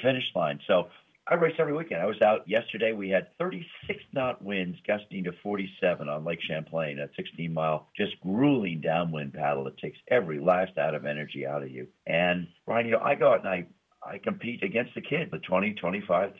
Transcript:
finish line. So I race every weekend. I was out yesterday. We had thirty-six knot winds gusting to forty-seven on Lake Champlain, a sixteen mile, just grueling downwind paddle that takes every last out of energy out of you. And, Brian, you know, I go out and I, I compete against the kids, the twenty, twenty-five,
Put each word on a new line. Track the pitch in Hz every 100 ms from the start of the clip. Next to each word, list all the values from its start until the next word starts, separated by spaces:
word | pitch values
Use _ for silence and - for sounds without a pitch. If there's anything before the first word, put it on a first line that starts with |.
finish | 123 127 120 -
line. | 78 71 -
So | 92 85 - _ _ -
I | 175
race | 165 160
every | 151
weekend. | 147 165 87
I |
was | 98 104
out | 104 110 -
yesterday. | 107 - 104 110
We | 107 95
had | 95 90 -
thirty-six | 180 92 82 - - 196 -
knot | - 107 -
winds | 98 98 90 85 -
gusting | 104 - 98
to | 90 85
forty-seven | 104 101 95 - 90 82 73
on | 76
Lake | 80 85 -
Champlain, | 78 78 82 78 69
a | 73 -
sixteen | 92 - 82
mile, | 80 80 78 - -
just | 101 -
grueling | 92 104 147 254 95 80
downwind | 80 80 87 78 71
paddle | 76 71 69
that | 67 -
takes | 78 - -
every | 123 87 73
last | 80 90 92 -
out | 76
of | 73 71
energy | 73 73 71 67
out | 73
of | 67
you. | 64 64 _ -
And, | 82 90 90 85 _ -
Brian, | 113
you | 117
know, | 113
I | -
go | 143 -
out | 113
and | 101
I, | 90 85 _ _ _ -
I | -
compete | - 98 113 120
against | 95 110 123
the | -
kids, | - 151 156
the | 82
twenty, | - 92 104
twenty-five, | 104 87 101 101 92 98